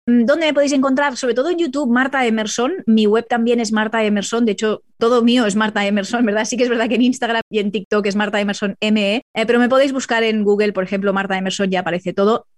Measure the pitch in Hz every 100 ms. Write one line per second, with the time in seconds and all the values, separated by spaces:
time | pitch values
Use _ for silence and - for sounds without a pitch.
0 | - 240 226 311 311 285 285 277 269 262
1 | 285 247 254 233 302 349 330 277 269 247
2 | 262 269 240 220 214 - 247 370 - 220
3 | 208 226 226 240 233 240 214 214 220 226
4 | 214 208 190 233 233 202 214 202 _ -
5 | 233 247 233 247 214 208 214 214 202 208
6 | 196 208 214 208 220 233 247 233 226 226
7 | 247 247 220 233 - 214 202 208 185 208
8 | 202 202 208 208 208 196 202 - 214 214
9 | 196 226 - 214 226 240 240 262 277 262
10 | - 226 226 220 208 208 214 190 185 196
11 | 202 196 196 190 185 - 196 185 175 175
12 | 180 175 202 226 -